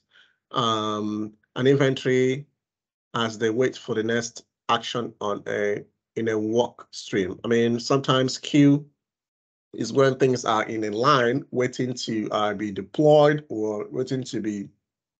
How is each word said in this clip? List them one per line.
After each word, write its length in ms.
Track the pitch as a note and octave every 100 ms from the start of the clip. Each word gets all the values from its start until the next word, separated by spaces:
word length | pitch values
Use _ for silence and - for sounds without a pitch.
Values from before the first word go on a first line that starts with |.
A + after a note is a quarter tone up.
| _ _ _ _ _
um, 840 | C3 A#2 A2 G#2+ G#2+ G#2+ G#2+ G#2+ _ _ B2
an 100 | C3
inventory 800 | C#3+ C3+ C3 C3 B2+ C3 C3+ - _ _ _ _ _ _
as 240 | A#2+ A2+ G#2+
they 120 | A2+
wait 260 | A2+ B2+
for 200 | - -
the 80 | A2
next 420 | A2 A#2 A#2 - _ _ -
action 440 | A#2 - A#2+ A2+ -
on 240 | G#2 G2+ A2
a, 340 | G#2+ G#2 G#2+ - _ _
in 140 | A#2 A2+
a 80 | G#2+
work 500 | A2 A#2 A#2 - -
stream. 480 | - - G#2+ F2+ -
I 40 | A#2
mean, 320 | A#2 A#2 A#2+
sometimes 580 | - C#3 C#3 C3 C3 -
queue 480 | - D3 C#3+ D3 - _ _ _ _ _ _ _ _
is 200 | - A2+
when 240 | B2+ C3+ B2+
things 280 | C3+ B2
are 180 | - G#2+
in 200 | G#2+ A2+
a 60 | G#2+
line 540 | G#2 C#3 C3+ A#2 C3+ -
waiting 420 | B2 B2 C3 B2+
to, 360 | B2 - A2 G#2
uh, 220 | G#2+ G#2
be 180 | G2+ G#2+
deployed 720 | G2 F#2+ - D3+ D3+ D3 D3+ -
or 380 | A2 G#2+ G#2 G#2
waiting 340 | B2 C3 C3
to 180 | B2 A2+
be 280 | G#2+ G#2 G2 _ _ _ _